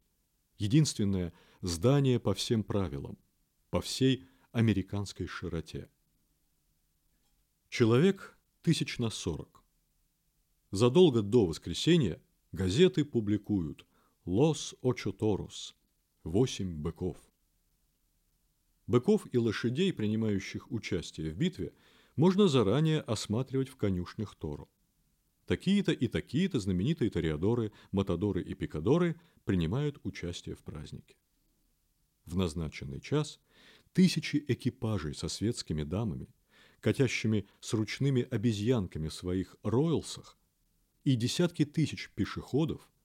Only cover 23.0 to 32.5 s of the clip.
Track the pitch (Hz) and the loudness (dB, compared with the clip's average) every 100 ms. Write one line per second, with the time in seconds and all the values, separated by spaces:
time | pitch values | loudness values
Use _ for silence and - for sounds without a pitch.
23 | - 107 - 110 131 135 135 - 104 90 | -2 -4 -2 -4 -2 -4 -4 -4 -2 -2
24 | 87 - 101 - 78 73 - _ _ _ | -4 -8 -10 -8 -10 -10 -14 _ _ _
25 | _ _ _ _ - 92 185 202 175 147 | _ _ _ _ -4 -2 2 2 2 0
26 | 117 - - 151 185 131 95 90 120 165 | 0 -2 -2 -2 0 0 0 0 0 0
27 | 107 87 80 76 98 120 107 - - 98 | 0 0 -2 0 0 0 -2 -8 -4 -2
28 | 98 85 101 90 - - - 78 87 170 | 0 0 0 -2 -4 -6 -6 -2 2 2
29 | 175 - _ _ - 92 80 127 151 143 | 2 -4 _ _ 0 0 2 0 -4 -6
30 | 101 - 87 85 - 85 - 78 69 - | -10 -8 -10 -10 -10 -12 -12 -14 -12 -16
31 | _ _ _ _ _ _ _ _ _ _ | _ _ _ _ _ _ _ _ _ _
32 | _ _ - 87 90 | _ _ -8 -2 -2